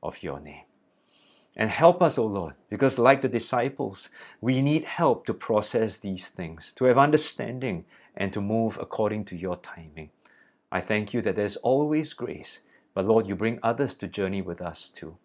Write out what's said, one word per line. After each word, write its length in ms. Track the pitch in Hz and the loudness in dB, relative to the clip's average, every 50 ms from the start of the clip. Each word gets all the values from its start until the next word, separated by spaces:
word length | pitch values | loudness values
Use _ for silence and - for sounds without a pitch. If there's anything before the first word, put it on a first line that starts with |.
of 220 | - 82 80 - - | -8 -10 -10 -8 -8
your 160 | 87 71 71 | -8 -8 -8
name. 240 | 76 76 73 - - _ _ _ _ _ _ _ _ _ _ _ _ _ _ _ _ _ - | -10 -14 -18 -18 -20 _ _ _ _ _ _ _ _ _ _ _ _ _ _ _ _ _ -6
And 140 | - 110 107 | -4 -2 -2
help 320 | 104 - 143 170 175 175 | 0 6 6 6 8 8
us, 160 | 185 160 127 - | 4 2 4 2
O 80 | 117 | -2
Lord, 300 | 107 101 98 87 78 - _ _ _ | 0 0 -2 -4 -6 -10 _ _ _
because 280 | 107 104 139 135 131 - | -2 2 2 2 4 4
like 240 | 117 123 139 139 | 6 6 6 6
the 80 | 135 127 | 4 -2
disciples, 800 | 107 117 110 - - 123 120 139 139 - - 101 98 - - - _ - - - - _ | -2 -2 -4 -2 -2 0 0 -2 -2 -4 -8 -8 -8 -12 -20 -20 _ -20 -20 -20 -18 _
we 200 | - 117 131 127 | 0 0 2 2
need 240 | 135 143 151 156 - | 4 4 2 2 0
help 400 | - - - 175 147 120 - - - | -2 -2 2 4 4 4 2 0 -6
to 60 | 110 | -6
process 640 | - - - 113 107 104 - - 120 113 107 92 - | -6 -2 0 0 0 0 0 0 0 0 0 -4 -8
these 300 | - 101 95 90 - - | -8 -8 -8 -8 -10 -14
things, 460 | _ - 90 80 80 80 - - - | _ -10 -10 -10 -10 -12 -16 -18 -6
to 100 | - 127 | 2 4
have 120 | 127 123 123 | 6 8 8
understanding, 880 | 139 147 147 151 151 - - - 127 113 120 127 131 127 98 85 - _ _ - _ _ _ | 6 6 6 2 2 0 -6 -6 -8 -8 -8 -6 -6 -4 -6 -6 -8 _ _ -20 _ _ _
and 180 | - 98 98 98 | -4 -4 -4 -2
to 80 | 107 | -4
move 360 | 101 101 107 113 113 110 101 - | -4 0 0 0 0 0 -2 -6
according 440 | 82 - - - 110 104 107 107 101 | -10 -10 -2 -2 -2 0 0 -4 -8
to 120 | - - 85 | -8 -10 -8
your 200 | 87 92 87 87 | -6 -6 -6 -8
timing. 520 | - - - - 82 80 78 80 78 76 _ _ _ _ _ _ _ _ _ _ _ _ | -10 -18 -18 -18 -18 -18 -16 -16 -18 -18 _ _ _ _ _ _ _ _ _ _ _ _
I 100 | - 92 | -6 -6
thank 320 | 87 - 110 104 107 101 - | -2 0 -2 -2 -2 -2 -4
you 80 | 123 | -2
that 140 | 110 107 92 | 0 0 0
there's 220 | - 104 101 95 - | 0 -2 -2 -4 -2
always 560 | - 117 127 135 147 151 151 151 156 147 - | 0 2 2 2 2 2 0 -2 -2 -4 -8
grace, 460 | - 123 - 78 - 78 - - - _ _ _ _ _ _ _ | -10 -8 -8 -8 -10 -14 -18 -20 -20 _ _ _ _ _ _ _
but 100 | - 95 | -4 2
Lord, 220 | 98 113 113 107 98 | 4 4 4 4 2
you 80 | 101 | -2
bring 240 | 87 104 113 117 117 | -2 -2 -2 -2 0
others 340 | - 113 113 - 143 123 - - | 0 -2 0 0 -2 -4 -4 -8
to 100 | - 95 | -10 -10
journey 340 | 87 - 98 92 98 98 | -4 -2 -2 -2 -2 -4
with 180 | 92 87 87 - | -6 -6 -8 -8
us 280 | 90 87 80 - - - | -8 -10 -10 -12 -16 -16
too. 280 | _ - - 78 82 - _ | _ -16 -16 -16 -16 -18 _